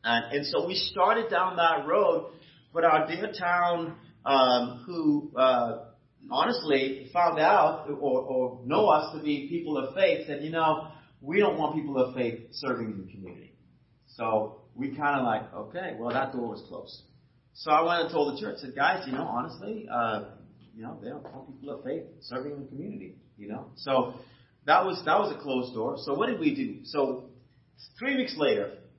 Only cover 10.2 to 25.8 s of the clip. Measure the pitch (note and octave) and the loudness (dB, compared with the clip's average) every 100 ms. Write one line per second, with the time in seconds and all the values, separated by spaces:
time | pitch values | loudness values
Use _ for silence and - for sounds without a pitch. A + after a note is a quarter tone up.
10.2 | D#3 C#3+ D#3 E3 D#3+ D3+ - - _ _ | -2 -8 -4 2 2 2 -4 -18 _ _
11.2 | C3+ F#3+ G3+ D#3+ D3 D#3 C3+ C3+ B2 C3+ | -2 2 4 2 -2 -2 -2 0 0 0
12.2 | A#2 A#2 - - C3+ A2+ G#2+ G2 F#2 G2 | -4 -4 -14 -8 -4 -4 -4 -8 -12 -16
13.2 | F2+ - - _ _ _ _ _ _ - | -16 -18 -20 _ _ _ _ _ _ -6
14.2 | A2+ A2 - - - - C#3 C#3+ D3 C#3 | 0 0 0 -8 -20 -8 -6 0 2 2
15.2 | A#2+ A2 - F#2 G#2+ E3+ F#3 A2 A#2+ C#3+ | 2 0 -2 -12 -10 -8 -8 -6 -2 -2
16.2 | C3 B2+ A#2 G2+ - F2 - - _ _ | -2 -4 -6 -8 -12 -14 -14 -18 _ _
17.2 | _ _ _ - D#3+ D3+ E3+ E3+ E3 D#3+ | _ _ _ -12 2 4 4 2 0 0
18.2 | C#3 - G#3+ - B2+ B2 D3+ F#3 C3+ C3 | 0 0 -8 -8 -10 2 2 2 -4 -6
19.2 | E3 B2 D#3+ - G3+ A3 - A#2+ A#2 G#2+ | -4 -4 -6 -10 -10 -10 -4 -2 0 -2
20.2 | - - - - - A2 A2+ D#3+ G#2+ D3 | -6 -18 -20 -20 -20 -16 -16 -14 -12 -12
21.2 | - C3 C3+ C3+ C#3 C#3+ C3 E3 - - | -14 -18 -18 -16 -14 -10 -6 -8 -8 -18
22.2 | - B2 C#3+ C#3+ C#3 C3+ G3 - - - | -10 -8 -8 -10 -12 -10 -10 -10 -14 -18
23.2 | _ _ G2+ - - - C#3 C3 - - | _ _ -12 -12 -12 -12 0 0 0 -8
24.2 | - _ _ _ C#3+ F3 F#3+ E3 D#3 - | -20 _ _ _ 4 4 4 -2 2 2
25.2 | - D3+ C#3+ B2+ B2 A2+ | 2 -4 -4 -2 -2 -4